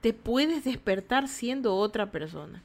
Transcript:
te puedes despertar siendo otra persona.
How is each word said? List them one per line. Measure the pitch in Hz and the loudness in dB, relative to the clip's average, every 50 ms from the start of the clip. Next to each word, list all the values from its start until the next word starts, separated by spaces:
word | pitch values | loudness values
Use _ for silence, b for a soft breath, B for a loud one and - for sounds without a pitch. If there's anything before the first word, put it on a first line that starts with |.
te | - 226 220 | 2 0 0
puedes | 226 - 220 233 262 285 311 330 302 - | 0 -4 0 2 4 4 4 2 0 0
despertar | 254 247 226 - 214 190 196 190 - 247 262 269 | -2 -4 -2 0 0 0 0 0 0 0 0 0
siendo | 269 269 - 247 233 254 277 254 220 190 | 0 -6 -6 -4 -4 -2 0 2 2 2
otra | 190 208 214 208 226 208 202 | 4 2 0 0 -2 -2 -2
persona. | - 156 151 156 170 156 151 156 - 175 - | -4 -6 -6 -6 -8 -12 -12 -12 -16 -18 -18